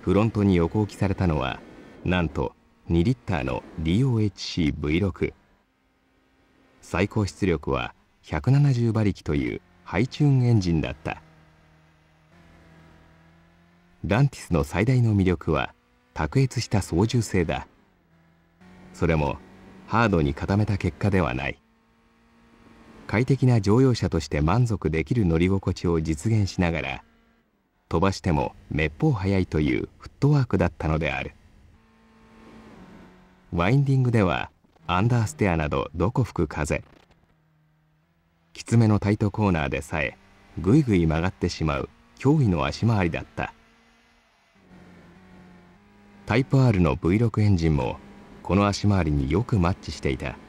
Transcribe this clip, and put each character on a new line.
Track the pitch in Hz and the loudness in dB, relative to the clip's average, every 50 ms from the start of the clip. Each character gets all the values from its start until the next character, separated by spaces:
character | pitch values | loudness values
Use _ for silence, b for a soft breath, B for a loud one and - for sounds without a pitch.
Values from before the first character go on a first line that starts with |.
フ | - - 92 | -2 2 2
ロ | 95 110 | 2 2
ン | 113 | 2
ト | - 107 101 | 0 2 2
に | 101 95 | 4 4
横 | 87 85 82 - 107 | 4 2 0 0 -2
置 | 107 101 - | -2 -2 -2
き | - | -4
さ | 104 95 | -4 -4
れ | 95 | -2
た | - 98 | 0 0
の | 87 78 71 | 0 0 0
は、 | 64 65 - - - - - - - - - - - | -2 -4 -6 -8 -12 -20 -20 -20 -20 -20 -20 -8 -4
な | - 90 90 87 | -2 0 0 -2
ん | 76 | -2
と | 73 73 65 60 - _ _ _ _ _ _ - | -4 -4 -6 -6 -8 _ _ _ _ _ _ 0
二 | 85 85 85 | 0 2 2
リ | 107 135 | 2 0
ッ | - _ | -4 _
タ | - 95 76 | -6 -6 -4
ー | 64 | -4
の | 65 64 - - - - - | -4 -6 -8 -10 -12 -12 -6
デ | 78 80 | -2 0
ィ | 87 110 | 0 2
ー | 135 135 | 2 0
オ | 120 110 | 0 0
ー | 107 | -2
エ | |
イ | 104 | -2
チ | - - - | -4 -8 -14
シ | - - - 85 73 | -8 -4 -2 -2 -2
ー | 69 | -2
ブ | 71 78 76 78 | -4 -4 -2 -2
イ | 87 | 0
六。 | 101 95 85 - - 73 - _ _ _ _ _ _ _ _ _ _ _ _ _ _ _ _ _ _ _ _ _ _ _ _ _ _ _ _ _ | 0 -2 -2 -4 -6 -6 -6 _ _ _ _ _ _ _ _ _ _ _ _ _ _ _ _ _ _ _ _ _ _ _ _ _ _ _ _ _
最 | - - - 82 95 | -14 -8 -2 -2 -2
高 | 101 - 113 104 | -2 0 -2 -2
出 | 92 - - - | -2 -4 -2 -2
力 | 92 85 76 - - | 0 0 -2 -2 -4
は | 67 65 60 - - _ _ _ _ _ _ | -4 -4 -4 -8 -12 _ _ _ _ _ _
百 | - - 76 - 120 | -8 -8 -4 0 2
七 | 131 143 147 143 131 | 2 4 4 2 2
十 | 120 117 117 | 2 0 0
馬 | 107 113 107 | 0 0 0
力 | 101 92 - - | 0 -2 -4 -4
と | - 76 | -4 -2
い | 73 65 60 52 | -2 -2 -4 -6
う | - _ _ _ _ _ | -8 _ _ _ _ _
ハ | - - 87 | -6 -2 -2
イ | 117 131 | -2 -2
チ | - - 151 | -2 0 2
ュ | |
ー | 147 | 2
ン | 135 131 123 | 4 4 4
エ | 120 120 | 4 4
ン | 110 | 2
ジ | 90 90 82 | 4 2 0
ン | 78 | 0
だ | 67 62 64 | 0 -2 -8
っ | |
た。 | - - - - - - - _ _ _ _ _ _ _ _ _ _ _ _ _ _ _ _ _ _ _ _ _ - - - - - - - 160 165 - - - - - - _ _ _ _ _ _ _ _ _ _ _ _ _ _ _ _ _ _ - | -10 -10 -10 -10 -10 -14 -20 _ _ _ _ _ _ _ _ _ _ _ _ _ _ _ _ _ _ _ _ _ -20 -20 -20 -20 -20 -20 -20 -20 -20 -20 -20 -20 -20 -20 -20 _ _ _ _ _ _ _ _ _ _ _ _ _ _ _ _ _ _ -4
ラ | 82 95 117 143 | 0 2 2 2
ン | 139 | 2
テ | - - | 0 -6
ィ | |
ス | - - 90 | -8 -2 0
の | 78 71 | 0 0
最 | 71 - 85 104 | 0 0 0 0
大 | 120 131 127 120 | 2 2 2 2
の | 113 107 | 2 4
魅 | 101 92 | 4 4
力 | 92 87 - - - 80 | 4 2 0 0 -2 -2
は | 69 58 - - _ _ _ _ _ _ _ _ | -2 -2 -6 -10 _ _ _ _ _ _ _ _
卓 | - 78 78 - 135 | -6 -6 -2 0 0
越 | 135 127 - 123 110 | 0 0 -2 -6 -6
し | - | -2
た | - 104 | -2 -4
操 | 95 - - 82 101 | -2 0 0 0 0
縦 | 113 - 123 | 2 0 -2
性 | 110 - - 95 85 | -2 0 0 0 0
だ。 | 78 76 65 - - _ _ _ _ _ _ _ _ _ _ _ _ _ _ _ _ _ _ - - - - - - - | 0 -2 -6 -8 -12 _ _ _ _ _ _ _ _ _ _ _ _ _ _ _ _ _ _ -20 -20 -20 -20 -20 -20 -8
そ | - 95 | -4 0
れ | 82 82 | 0 2
も | 78 73 69 - - - - - - - - - - - | 2 0 -2 -4 -6 -12 -20 -20 -20 -20 -20 -20 -20 -12
ハ | - - 110 117 | -4 0 0 2
ー | 110 | 2
ド | 98 85 76 | 2 2 2
に | 69 71 | 0 -2
固 | - - 82 95 | -4 -4 -2 0
め | 101 107 | 0 0
た | - 104 95 | 0 -2 -2
結 | - 92 - | -2 -4 -4
果 | - - 104 | -2 -2 0
で | 98 95 | 0 0
は | 87 62 62 | 0 0 -4
な | 64 69 67 | -4 -6 -8
い。 | 60 _ _ _ _ _ _ _ _ _ _ _ _ _ _ _ _ _ _ _ _ _ _ - - - - - - - - | -8 _ _ _ _ _ _ _ _ _ _ _ _ _ _ _ _ _ _ _ _ _ _ -20 -20 -20 -20 -20 -20 -20 -10
快 | - - 101 127 | -4 -2 -2 2
適 | - 139 127 - | 0 0 2 4
な | 127 123 113 | 4 4 4
乗 | 92 95 101 123 135 | 2 2 4 4 4
用 | 131 123 | 4 2
車 | - - 87 | 0 -2 -2
と | - 82 | -2 -2
し | - - | -4 -2
て | - 73 | -2 0
満 | 73 78 92 120 127 | 0 2 2 2 2
足 | 113 110 - - 80 | 0 0 -2 -2 -2
で | 78 80 78 | -2 -2 -2
き | - 123 | -2 0
る | 123 104 | 0 2
乗 | 85 80 | 2 4
り | 80 87 92 | 4 2 2
心 | 98 95 - - 90 | 2 0 -2 -4 -6
地 | - - 92 | -2 -2 0
を | 85 82 | 0 0
実 | 80 76 80 73 - 113 113 | 0 -2 -4 -4 -2 0 0
現 | 110 101 90 | 0 0 0
し | - - 92 | 0 -2 -2
な | 85 82 | 0 0
が | 78 | -4
ら、 | 65 65 67 - - _ _ _ _ _ _ _ _ _ _ _ _ _ _ _ _ _ | -6 -8 -10 -12 -14 _ _ _ _ _ _ _ _ _ _ _ _ _ _ _ _ _
飛 | - 85 | -2 0
ば | 85 98 95 | 0 0 -2
し | - | -2
て | - 98 | -2 0
も | 82 71 64 - - - - - | 0 0 -2 -4 -6 -12 -16 -8
め | - 76 78 | -4 -2 -2
っ | 76 - | -2 -2
ぽ | - 156 160 | -2 0 0
う | 143 | 0
速 | 101 95 98 98 | 0 0 0 0
い | 95 92 | 0 0
と | - - 78 | 0 0 -2
い | 78 69 62 | 0 0 -2
う | 50 50 - _ _ | -2 -4 -8 _ _
フ | - - | -20 -20
ッ | _ _ | _ _
ト | - 139 | 0 2
ワ | 151 143 127 | 2 2 2
ー | |
ク | - - 95 | 0 0 0
だ | 95 | 0
っ | 87 - | 0 -2
た | - - | -4 -4
の | 80 80 78 | -2 -2 -2
で | 82 71 | -2 -4
あ | 67 67 | -4 -6
る。 | 67 73 - _ _ - _ - _ _ _ _ _ _ _ _ _ _ _ _ - - - - - - - - - - - - - - - - - - - - - _ _ _ _ - - | -8 -10 -14 _ _ -20 _ -20 _ _ _ _ _ _ _ _ _ _ _ _ -20 -20 -20 -20 -20 -20 -20 -20 -20 -20 -20 -20 -20 -20 -20 -20 -20 -20 -20 -20 -20 _ _ _ _ -8 -2
ワ | 87 85 95 | 0 0 2
イ | 127 | 2
ン | 143 143 | 2 2
デ | 135 135 | 2 2
ィ | 131 | 2
ン | 127 | 2
グ | 123 117 | 2 2
で | 113 101 | 2 2
は | 87 69 62 - - _ _ _ _ _ _ _ | 2 2 -2 -4 -8 _ _ _ _ _ _ _
ア | - 87 90 | -2 -2 0
ン | 101 120 | 2 2
ダ | 123 120 110 | 2 0 0
ー | |
ス | 104 - | -2 -2
テ | - 107 98 | -2 0 0
ア | 85 | 0
な | 80 78 73 | 0 0 -2
ど | 69 69 - - - | -2 -4 -4 -4 -4
ど | 82 87 98 - | -2 -2 -2 0
こ | - 123 | -2 -2
吹 | - - | -2 -2
く | - 82 | -4 -4
風。 | 76 - - 76 73 78 71 - - - _ _ _ _ _ _ _ _ _ _ _ _ _ _ _ _ _ _ _ _ _ _ _ _ _ _ _ _ _ _ _ _ | -4 -2 -6 -4 -4 -4 -6 -6 -10 -20 _ _ _ _ _ _ _ _ _ _ _ _ _ _ _ _ _ _ _ _ _ _ _ _ _ _ _ _ _ _ _ _
き | - - | -20 -6
つ | - 117 | 0 2
め | 117 117 | 4 4
の | 107 104 98 | 4 4 2
タ | - 101 | 2 0
イ | 107 - | 0 0
ト | 113 101 - | 0 -4 -2
コ | - 107 101 | 0 0 0
ー | |
ナ | 92 80 73 | 2 0 0
ー | 67 | -2
で | 67 67 - | -4 -6 -6
さ | - - 78 71 | -6 -4 -4 -4
え | 60 - _ _ - _ _ _ - - - | -4 -6 _ _ -20 _ _ _ -16 -12 -4
ぐ | 82 90 117 | 0 2 4
い | 160 151 | 4 4
ぐ | 120 104 | 4 2
い | 87 85 80 | 2 2 2
曲 | 76 80 | 2 0
が | 85 92 | 0 -2
っ | - | -4
て | _ - 90 | _ -4 -4
し | - - 87 | -4 -2 -4
ま | 78 71 67 | -2 -2 -4
う | - - _ _ _ _ _ - | -6 -8 _ _ _ _ _ -4
驚 | - 131 151 160 135 | 0 0 2 2 2
異 | 104 | 2
の | 90 78 67 | 2 0 0
足 | 71 - - - | -2 -2 -2 0
回 | 113 117 104 92 | 0 2 2 0
り | 85 | -2
だ | 71 65 - | -2 -6 -10
っ | - _ | -10 _
た。 | - 62 - - _ _ _ _ _ _ _ _ _ _ _ _ _ _ _ _ _ _ _ _ _ _ _ - - - - - - - - - - - - - - - - - - - - - _ _ _ _ - - - - - - | -8 -8 -8 -10 _ _ _ _ _ _ _ _ _ _ _ _ _ _ _ _ _ _ _ _ _ _ _ -20 -20 -20 -20 -20 -20 -20 -20 -20 -20 -20 -20 -20 -20 -20 -20 -20 -20 -20 -20 -20 _ _ _ _ -20 -20 -20 -20 -20 -6
タ | - 104 | -2 0
イ | 120 135 | 0 0
プ | - - 135 | 2 2 4
ア | 131 123 | 4 6
ー | 107 | 6
ル | 92 | 4
の | 87 78 65 | 4 4 2
ブ | - - 82 92 | 0 0 0 2
イ | 110 | 2
六 | 120 113 - - | 2 0 0 2
エ | 107 104 | 2 4
ン | 101 | 4
ジ | 85 82 80 | 4 4 2
ン | 78 | 2
も | 69 64 57 - - - - - - - - - - - | 2 0 -4 -6 -10 -14 -20 -20 -20 -20 -20 -20 -20 -6
こ | - 87 | 0 2
の | 98 101 101 | 2 2 2
足 | 98 - - 104 | 0 0 0 0
回 | 101 95 85 | 2 2 0
り | 80 | 0
に | 73 71 67 67 76 | 0 0 0 0 0
よ | 95 120 | -2 0
く | - - 104 | 0 0 0
マ | 85 85 | 2 0
ッ | 95 | -2
チ | - - - | -4 -8 -14
し | - - | -14 -6
て | - 76 67 | -4 -4 -4
い | |
た。 | 65 76 65 60 - - | -4 -6 -10 -12 -12 -18